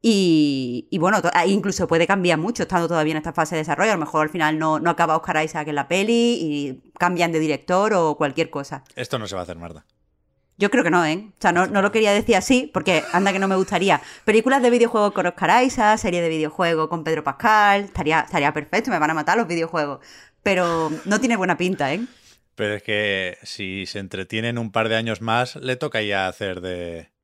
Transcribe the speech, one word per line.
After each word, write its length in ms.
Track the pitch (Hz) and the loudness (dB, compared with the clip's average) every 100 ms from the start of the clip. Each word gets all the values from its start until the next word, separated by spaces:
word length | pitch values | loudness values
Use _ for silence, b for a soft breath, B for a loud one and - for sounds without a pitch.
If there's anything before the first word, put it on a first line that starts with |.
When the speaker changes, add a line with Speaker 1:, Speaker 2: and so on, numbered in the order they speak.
Speaker 1:
y, 840 | 233 208 180 160 147 135 127 123 - | 4 4 4 4 4 0 -4 -6 -6
y 80 | 190 | -2
bueno, 240 | 170 208 | 2 2
to-, 80 | 170 | 2
ah, 120 | 175 175 | 2 2
incluso 420 | 202 196 185 175 | 2 0 -2 0
puede 200 | 165 170 | 2 2
cambiar 300 | 196 180 160 | 2 2 0
mucho 260 | 175 240 | 0 -4
estando 240 | 170 185 165 | -2 0 0
todavía 240 | 170 156 | 0 0
en 60 | 156 | -2
esta 160 | 160 | -4
fase 220 | 165 156 165 | -2 -2 -2
de 40 | |
desarrollo. 300 | 156 147 208 | -4 0 0
A 40 | 196 | 0
lo 40 | |
mejor 240 | 147 160 | -2 0
al 60 | 151 | -2
final 280 | 170 156 156 | 0 0 0
no, 220 | 160 156 | -2 0
no 100 | 160 | -2
acaba 260 | 170 165 160 | 0 2 0
Oscar 260 | 156 156 | 0 -2
Isaac 240 | 156 170 151 | -2 -6 -6
en 80 | 147 | -4
la 120 | 139 | -2
peli 520 | 180 214 233 233 240 | 0 2 2 2 0
y 500 | 156 147 143 131 _ - | -2 -4 -6 -10 _ -4
cambian 340 | 175 175 170 | -2 0 0
de 80 | 160 | 0
director 540 | 156 139 - 180 208 | 0 -2 0 0 2
o 220 | 202 165 147 | 2 0 0
cualquier 340 | 151 135 160 | -2 -2 -4
cosa. 340 | 143 139 139 _ - | -4 -10 -14 _ -12
Speaker 2:
Esto 240 | 123 131 | -8 -6
no 80 | 107 | -6
se 80 | 95 | -8
va 60 | |
a 20 | |
hacer, 140 | 87 82 | -10 -12
Marta. 280 | 85 80 _ _ _ _ _ _ _ _ | -14 -16 _ _ _ _ _ _ _ _
Speaker 1:
Yo 120 | 202 | 0
creo 140 | 240 | 2
que 80 | 180 | 2
no, 140 | 185 160 | 2 2
¿eh? 220 | 165 208 | -2 -8
O 120 | _ | _
sea, 120 | 196 | 0
no, 140 | 170 185 | 2 2
no 140 | 202 | 2
lo 80 | 196 | 2
quería 180 | 220 214 | 2 2
decir 240 | 202 214 202 | 2 2 0
así, 340 | - 262 - | 4 2 2
porque 280 | 190 190 165 - | -4 0 0 0
anda 180 | 175 196 | 0 0
que 80 | 196 | 0
no 80 | 196 | 0
me 80 | 190 | 0
gustaría. 460 | 185 185 196 147 B B - | 0 0 2 0 B B 2
Películas 360 | 214 226 277 | 2 4 2
de 80 | 240 | 4
videojuegos 440 | 240 226 233 208 | 4 4 2 0
con 120 | 202 175 | 0 -4
Oscar 380 | - 165 220 | -2 2 4
Isaac, 340 | 254 254 214 220 | 4 2 2 2
serie 220 | 214 175 | 0 0
de 60 | 170 | 0
videojuegos 640 | 160 156 156 175 160 156 | -2 -4 0 0 0 -2
con 160 | 170 156 | -4 -2
Pedro 180 | 156 | -2
Pascal, 640 | 151 135 233 214 208 202 202 | -2 0 4 6 6 4 0
estaría, 340 | - 151 160 | -4 2 2
estaría 300 | - 175 143 | 2 0 0
perfecto, 380 | 151 147 190 233 | 0 -2 -2 0
me 80 | 180 | 0
van 100 | 151 | 0
a 40 | |
matar 240 | 160 151 202 | 0 0 0
los 100 | 196 | 0
videojuegos. 520 | 170 165 170 147 135 B B B _ | -2 -2 -2 -4 -6 B B B _
Pero 480 | - 185 175 170 160 156 - | 0 0 0 0 -2 -4 -2
no 140 | 208 | 0
tiene 160 | 240 226 | 2 0
buena 180 | 185 214 | 0 -2
pinta, 360 | 180 190 139 | -2 -2 -2
¿eh? 80 | 165 240 b b b _ _ | -4 -8 b b b _ _
Speaker 2:
Pero 180 | 107 | -4
es 100 | 104 | -4
que 540 | - 104 104 98 92 90 | -4 -2 0 -2 -4 -8
si 420 | - - 98 95 92 | -16 -12 -8 -8 -8
se 140 | 104 | -10
entretienen 580 | 95 95 95 110 117 120 | -8 -8 -6 -4 -4 -4
un 160 | 117 | -2
par 160 | 117 113 | 0 0
de 80 | 113 | 0
años 240 | 117 107 | -2 -6
más, 340 | 113 117 123 - | -2 0 0 -6
le 220 | 127 127 | -6 -4
toca 240 | 151 113 | -4 -4
ya 260 | 104 101 92 | -2 -2 -2
hacer 320 | 90 101 92 | -4 -8 -6
de, 500 | 90 90 87 82 82 _ | -8 -8 -8 -12 -16 _